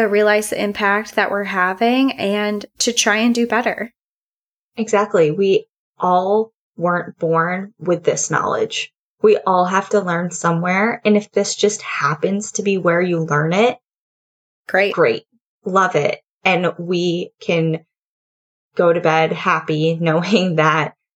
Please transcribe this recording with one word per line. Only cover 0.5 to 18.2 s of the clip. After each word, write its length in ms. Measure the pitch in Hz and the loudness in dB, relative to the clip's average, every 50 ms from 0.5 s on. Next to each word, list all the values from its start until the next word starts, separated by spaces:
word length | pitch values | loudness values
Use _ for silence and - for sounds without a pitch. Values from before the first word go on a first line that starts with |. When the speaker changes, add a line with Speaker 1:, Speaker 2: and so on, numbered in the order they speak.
Speaker 1:
the 100 | - - 208 | -4 -4 -4
impact 520 | 202 208 - 208 196 202 208 220 - - | -4 -2 -2 0 0 0 0 -2 -4 -2
that 160 | 214 196 - | -2 -2 -2
we're 140 | 196 202 202 | -2 -4 -4
having 640 | 190 196 185 180 185 190 - 233 233 247 262 269 269 | -4 -2 0 0 0 0 0 0 2 2 2 2 0
and 540 | - - 196 196 202 208 208 208 208 202 - - _ | 0 -2 -2 -2 -2 -2 -2 -2 -4 -6 -8 -10 _
to 160 | - - 247 233 | -4 -4 -2 -2
try 240 | - - 214 208 | 0 0 2 2
and 160 | 214 226 240 233 | 2 2 2 2
do 140 | 240 233 | 2 0
better. 440 | 233 214 233 247 202 - - 214 240 _ _ _ _ _ _ _ _ _ _ _ _ _ _ _ _ _ | 0 0 -2 -2 -2 -4 -6 -8 -12 _ _ _ _ _ _ _ _ _ _ _ _ _ _ _ _ _
Speaker 2:
Exactly. 540 | - 220 220 220 202 208 208 - 180 160 151 | -8 -4 0 0 0 0 2 2 2 2 2
We 340 | 160 196 196 196 196 208 - _ _ _ _ _ _ | 2 2 2 2 2 0 0 _ _ _ _ _ _
all 560 | - 185 180 180 180 185 196 208 214 220 220 _ _ _ _ _ - | -4 0 0 2 2 2 2 0 0 -2 -4 _ _ _ _ _ -4
weren't 400 | 165 175 175 175 170 - - - | -2 -2 -2 -2 -4 -8 -8 -4
born 540 | 170 160 165 165 165 175 180 190 196 208 - | -2 0 0 0 0 0 -4 -6 -8 -12 -16
with 260 | _ 160 180 175 165 - | _ -2 -2 -2 0 0
this 280 | - - - - - | -2 -2 -2 -2 -2
knowledge. 600 | 151 - - - - 110 - - - - - - _ _ _ _ _ _ | -2 -2 -2 -2 -2 -2 -4 -4 -4 -8 -10 -12 _ _ _ _ _ _
We 160 | - 220 208 | 4 4 4
all 280 | - - 190 185 180 180 | 4 2 2 2 2 2
have 240 | 180 190 196 196 - | 2 0 -2 0 0
to 100 | - 208 | 0 0
learn 320 | 185 180 170 170 180 170 | 0 0 -2 -2 -4 -6
somewhere. 720 | - - - 170 165 165 175 180 185 190 214 233 240 - - | -6 -4 -2 0 0 0 0 0 0 0 0 0 -2 -2 0
And 140 | 214 208 | 2 2
if 140 | 208 208 - | 2 0 0
this 240 | - 202 202 - - | -2 -2 -2 -2 0
just 260 | - 208 208 208 - | 0 0 0 0 -2
happens 720 | - - - - 147 143 156 - - 190 196 202 208 - - | -8 -10 -6 -4 -4 -4 -2 -2 -2 -2 -2 -4 -6 -6 -8
to 100 | - 196 | -4 -2
be 140 | 202 196 | -2 -2
where 240 | 185 170 170 170 175 | 0 2 2 2 2
you 180 | 185 180 175 165 | 2 0 0 -2
learn 340 | 160 165 147 147 156 160 175 | -2 0 0 0 0 0 2
it, 240 | 196 233 247 - - _ _ _ _ _ _ _ _ _ _ _ _ _ _ _ _ _ | 2 2 0 0 -4 _ _ _ _ _ _ _ _ _ _ _ _ _ _ _ _ _
Speaker 1:
Great. 260 | - - 185 202 196 - | -2 0 0 0 0 2
Speaker 2:
great. 320 | 175 156 120 110 - - _ _ _ _ _ _ _ - | 2 2 2 2 -2 -6 _ _ _ _ _ _ _ -6
Love 300 | 196 180 196 185 185 - | 0 0 2 2 2 0
it. 260 | 147 143 - - - _ _ _ _ - | 0 0 -2 -2 -6 _ _ _ _ 0
And 300 | 190 180 170 180 165 - - | 0 0 2 0 -2 -4 -4
we 520 | 170 175 185 175 175 175 170 175 - - _ _ | -4 -2 -2 0 0 0 -2 -2 -4 -8 _ _
can 440 | - - 175 165 160 160 160 160 - _ _ _ _ _ _ _ | -4 -2 0 0 0 0 -2 -4 -8 _ _ _ _ _ _ _